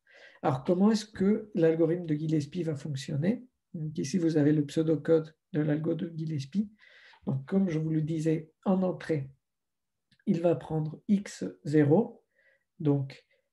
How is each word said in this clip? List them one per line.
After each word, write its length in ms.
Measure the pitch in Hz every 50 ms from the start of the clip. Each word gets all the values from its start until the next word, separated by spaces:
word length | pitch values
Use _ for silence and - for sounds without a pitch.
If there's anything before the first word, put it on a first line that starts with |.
| _ _ - - - - - _ -
Alors, 220 | 160 139 135 -
comment 260 | - 180 175 196 214
est-ce 160 | 226 214 -
que 460 | - - - 190 196 214 214 - - -
l'algorithme 500 | 185 160 165 160 160 165 156 170 180 175
de 120 | 160 151
Gillespie 480 | 151 156 160 156 156 139 139 - 180 170
va 100 | 160 156
fonctionner ? 720 | - - 160 143 131 - - 151 139 151 185 240 254 - - _ _ _ _ -
Donc, 220 | 175 156 156 151
ici, 220 | 165 - 135 - 190
vous 180 | 165 165 160
avez 160 | 156 143 147 151
le 140 | 156 143
pseudocode 680 | 139 - 165 160 156 160 143 139 - 165 160 156 156 - _ _ _ -
de 80 | 156
l'algo 340 | 151 156 147 151 156 165 165
de 180 | 165 170 170 165
Gillespie. 560 | 156 160 156 160 143 135 - - 196 226 208 - _ _ - - - - - - _ _
Donc, 200 | - 139 135 135
comme 240 | - 190 196 196 185
je 80 | 156 156
vous 120 | 160 160
le 120 | 160 156 156
disais, 480 | 147 165 160 156 160 156 156 - - _ _ _
en 180 | 208 190 185 185
entrée, 480 | 185 170 - - - 165 147 135 - - _ _ _ _ _ _ _ _ _ _ _ _ _ _ _ _ _ _
il 140 | - 180 165
va 160 | 170 175 165
prendre 440 | 160 - - 160 156 156 156 156 - -
X 380 | - 208 196 202 - - - 180 185 - - -
zéro, 640 | 151 139 156 151 139 151 185 240 - - - _ _ _ _ _ _ _ _ _ _ _ -
donc 440 | 170 147 143 143 139 135 - - _ _ _ _ _ _